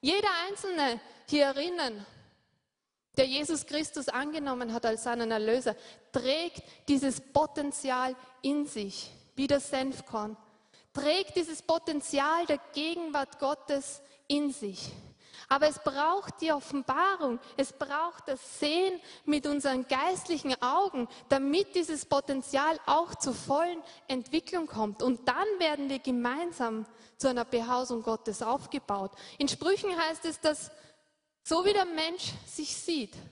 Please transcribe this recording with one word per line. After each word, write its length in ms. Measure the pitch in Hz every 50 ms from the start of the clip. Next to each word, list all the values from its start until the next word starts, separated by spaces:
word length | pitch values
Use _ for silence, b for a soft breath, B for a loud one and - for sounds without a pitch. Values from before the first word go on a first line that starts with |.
Jeder 280 | - 262 339 403 415 415 370 339 339 381
Einzelne 520 | 403 403 - 392 370 330 285 254 233 196 B B B B B B
hier 260 | - 294 285 277 269
drinnen, 520 | 277 294 349 359 349 302 254 220 208 202 - - - - _ _ _ _ _ _ _ _ _ _ _ _ _ _ _ _ _ _
der 120 | - 262
Jesus 400 | 269 262 277 302 - 330 285 -
Christus 440 | - 285 294 320 302 - 311 262 -
angenommen 600 | - 247 277 294 302 320 294 277 254 247 247 226
hat 140 | 220 233 -
als 180 | 233 220 220 -
seinen 280 | 247 233 233 233 226
Erlöser, 440 | 226 214 214 220 226 254 254 240 208 B B B B B B _
trägt 500 | - 254 240 254 269 311 339 349 - - B B B B B -
dieses 320 | 285 269 269 269 254 -
Potenzial 960 | - - - 285 311 294 - 311 294 285 269 - - 269 254 254 254 262 254 247 B B B - -
in 240 | 269 285 294 294 294
sich, 420 | - 220 208 196 190 - - - - - - _ _
wie 120 | - 269 277
das 240 | 285 277 269 -
Senfkorn, 680 | - 262 262 269 262 - - - - 220 208 214 220 - b b b b b b b b b b _
trägt 420 | 277 277 294 311 370 392 - -
dieses 280 | 359 339 311 320 - -
Potenzial 840 | - 320 330 - - 320 285 277 - - 277 277 294 320 339 349
der 140 | - 302 277 - - -
Gegenwart 680 | 285 294 320 339 349 339 320 285 294 269 - - -
Gottes 600 | - 269 302 294 - - 294 277 269 - - - B B B B B _
in 240 | 285 294 294 285
sich. 400 | 262 - 220 202 190 - - - - - - - - B B B B B B B
Aber 180 | 269 277 294 302
es 120 | 294 -
braucht 640 | - 302 269 277 294 320 349 403 392 - - -
die 100 | 320 320
Offenbarung, 880 | 311 285 - - - 285 254 - 262 294 349 392 392 359 330 262 233 247 B B B
es 160 | B 269 -
braucht 560 | - - 302 277 285 294 320 349 349 - - -
das 320 | 269 254 - - - -
Sehen 400 | - 294 302 339 381 381 370 349 B B B B B
mit 240 | - 294 294 254 294
unseren 400 | 285 285 262 285 262 254 254 -
geistlichen 760 | 269 262 285 349 370 359 - - 339 285 - 285 254 -
Augen, 460 | - 214 - 339 403 392 - 269 240 226 B B B B
damit 440 | 277 269 269 277 285 359 403 - -
dieses 320 | 359 339 311 320 285 -
Potenzial 720 | - - 277 - - 277 269 247 - - 269 285 311 330 302 -
auch 300 | - 277 311 339 339 -
zur 180 | - - 277 240
vollen 480 | 190 - - - 294 330 349 349 330 302 B B B B -
Entwicklung 580 | 269 254 226 - - 320 - - - 359 330 302
kommt. 340 | - 208 220 208 202 -
Und 240 | - 254 254 233 254 262
dann 200 | 247 294 381 427 415 370
werden 320 | 349 311 302 285 285 277
wir 100 | 277 262
gemeinsam 840 | - 269 254 240 240 247 254 294 349 349 330 - 254 226 226 220 220 - B B B B B
zu 140 | B - 269
einer 160 | 254 240 233
Behausung 580 | 240 - 233 226 233 254 247 254 247 247 233 220
Gottes 380 | 226 220 220 - - 202 -
aufgebaut. 680 | 240 220 247 277 - - - 277 - - 202 196 196 196 - B B B B B
In 100 | 294 269
Sprüchen 500 | - - 311 320 392 415 - 403 359 330
heißt 280 | 339 311 320 311 -
es, 160 | 330 311 -
dass 280 | - 311 302 294 - - B B B B B B B B B _ _ _ _ _ _
so 200 | - 320 330 359
wie 80 | 392
der 140 | 415 403 381
Mensch 480 | 349 339 311 320 320 339 370 - - - - -
sich 300 | - - - 302 - -
sieht 400 | - - - 339 302 226 196 - - - -